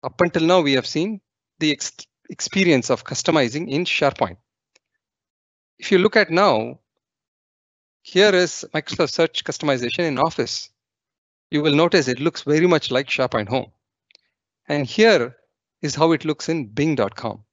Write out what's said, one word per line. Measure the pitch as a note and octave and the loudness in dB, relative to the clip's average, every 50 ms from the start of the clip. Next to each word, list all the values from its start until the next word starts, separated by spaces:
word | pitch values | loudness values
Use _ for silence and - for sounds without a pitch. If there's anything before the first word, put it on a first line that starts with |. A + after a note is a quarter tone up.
| - | -12
Up | C3 - - | -12 -2 -2
until | F3+ F3 - E3+ | -2 0 0 0
now, | D#3+ E3 F3+ F#3 | 2 4 4 4
we | D#3+ C#3+ C3+ | 4 4 0
have | C3 B2 | 0 0
seen | - - D#3 E3 G#3 A3 G3 _ _ _ _ _ _ _ _ | -2 -4 -4 -4 -4 -6 -10 _ _ _ _ _ _ _ _
the | D#3+ D#3 | -2 -2
ex-, | D3 - - - _ - - _ _ _ _ _ | -2 -2 -6 -12 _ -14 -20 _ _ _ _ _
experience | - - - - - F#3+ F#3+ F3 D#3 C3 A#2 - | -12 -10 -10 -6 -2 0 2 4 2 2 2 0
of | B2+ A2 | -2 -4
customizing | - - - - - - E3 D#3 C3+ A2+ A2 D3+ F3 B2+ | -4 -10 -10 -4 -2 0 2 2 2 0 -2 -6 -6 -4
in | C3+ D3+ F3+ | -4 -4 -2
SharePoint. | - - - D#3+ C#3 - - C3 F#2 F2 - _ _ _ _ _ _ _ _ _ _ _ _ _ _ _ _ _ _ _ _ _ _ _ _ _ _ _ _ | -2 -2 0 -2 -2 0 -2 -6 -6 -6 -14 _ _ _ _ _ _ _ _ _ _ _ _ _ _ _ _ _ _ _ _ _ _ _ _ _ _ _ _
If | - - | -2 2
you | G3+ F#3 | 2 4
look | F#3 A3 - | 4 4 4
at | A3+ G3+ - | 2 2 4
now, | D#3+ F3 G3+ G3 C3+ A2 A2 A#2+ B2 - _ _ _ _ _ _ _ _ _ _ _ _ _ _ _ _ _ _ _ _ _ _ _ _ | 2 2 4 4 4 2 0 -4 -10 -14 _ _ _ _ _ _ _ _ _ _ _ _ _ _ _ _ _ _ _ _ _ _ _ _
here | _ - - F#3 G3+ G#3+ | _ -4 2 4 4 6
is | F#3+ F3+ F3+ E3 - - - - | 6 4 2 0 -2 -10 -16 -8
Microsoft | - D#3 - - - - E3+ C#3 | -8 -8 -6 -6 -2 -2 -2 -2
Search | - - E3 D#3+ _ - | 2 0 0 0 _ -6
customization | - - D3 - - D3 C3+ B2 A#2+ A#2+ - - | -8 -8 -10 -4 -2 -2 0 0 -2 -6 -4 -2
in | F3 E3 C#3 B2+ | -2 -2 0 0
Office. | C#3+ E3 - - A#2+ - - - - - _ _ _ _ _ _ _ _ _ _ _ _ _ _ _ _ | 0 0 0 -2 -4 -4 -4 -10 -12 -14 _ _ _ _ _ _ _ _ _ _ _ _ _ _ _ _
You | - D3 | -4 -2
will | D3 D#3+ C#3+ | 0 2 4
notice | D3 E3 F3 - F3+ C#3 | 4 4 4 4 2 2
it | B2+ B2 A#2+ | 2 -2 -2
looks | C#3 E3 D#3 - | -2 -4 -4 -4
very | - C#3 D3+ D#3 E3+ F3+ | -2 0 0 2 4 4
much | E3+ D3+ - - | 2 2 0 0
like | C3 B2+ C#3 - | -2 -2 -2 -2
SharePoint | - - C3 B2 - A#2 G#2 G2 | -2 -2 -2 -2 -2 -4 -4 -2
Home. | B2 C3 - - _ _ _ _ _ _ _ _ _ - _ _ _ _ _ _ _ _ _ - | -4 -4 -4 -6 _ _ _ _ _ _ _ _ _ -20 _ _ _ _ _ _ _ _ _ -6
And | D3 D3 C#3 | -4 -4 -4
here | A#2+ - - G#3+ A3+ G#3 D#3 A#2+ B2 C3 _ _ _ _ _ _ _ _ _ | -4 0 4 4 6 6 4 2 -2 -8 _ _ _ _ _ _ _ _ _
is | - D3+ - | -8 -8 -2
how | C#3 D#3 E3 | 0 2 2
it | E3 D3 - | 2 0 0
looks | D#3 D3+ _ - - | -4 -6 _ -4 -6
in | E3 E3 C3+ | -4 -4 -6
Bing | G#2 G#2+ B2+ C#3+ D#3+ D3+ | -8 -4 -2 -2 -2 0
dot | B2 G#2+ G2 - | 0 -2 -4 -4
com. | - - A2+ G#2 G#2+ - _ | -8 -10 -10 -10 -12 -18 _